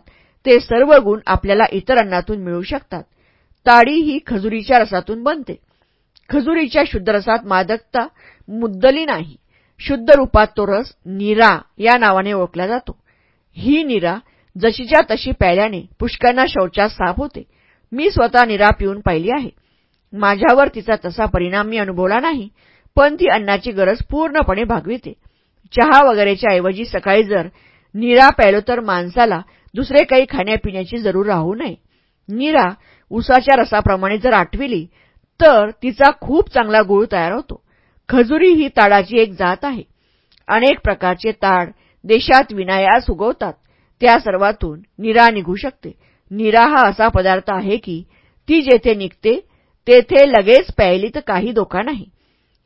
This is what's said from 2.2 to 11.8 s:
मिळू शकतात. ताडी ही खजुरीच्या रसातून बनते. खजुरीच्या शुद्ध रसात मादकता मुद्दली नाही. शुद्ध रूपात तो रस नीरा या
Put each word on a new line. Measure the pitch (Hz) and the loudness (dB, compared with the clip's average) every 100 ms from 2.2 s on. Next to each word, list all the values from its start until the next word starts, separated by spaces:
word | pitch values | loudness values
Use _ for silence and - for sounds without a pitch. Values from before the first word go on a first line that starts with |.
| 180 208 | -6 -8
मिळू | 180 175 | -8 -8
शकतात. | 190 277 - 170 - _ _ _ _ _ 247 | -8 -10 -10 -14 -16 _ _ _ _ _ 4
ताडी | 240 233 | 4 4
ही | 311 302 269 - | 0 -2 -4 -6
खजुरीच्या | 214 208 220 208 247 | -6 -6 -6 0 0
रसातून | 214 185 175 226 | 2 -4 -6 -6
बनते. | 254 311 - - _ _ _ _ _ _ - | -6 -6 -10 -16 _ _ _ _ _ _ -6
खजुरीच्या | 285 262 339 277 302 - | -4 -2 -2 -2 -2 -2
शुद्ध | 220 185 | -4 -2
रसात | 208 214 226 196 | -2 -2 -4 -2
मादकता | 190 185 226 _ 247 277 _ _ _ - | -2 -2 -6 _ -6 -6 _ _ _ -14
मुद्दली | 220 226 185 262 285 320 | -8 -6 0 2 2 -2
नाही. | 160 156 - _ _ _ _ | -6 -10 -18 _ _ _ _
शुद्ध | - 269 226 285 | -6 -2 4 4
रूपात | 262 214 214 - | 4 2 0 -2
तो | 202 | -2
रस | 196 - _ 175 | -4 -6 _ -14
नीरा | 190 202 214 226 175 - | -6 -2 2 4 2 -4
या | - | -4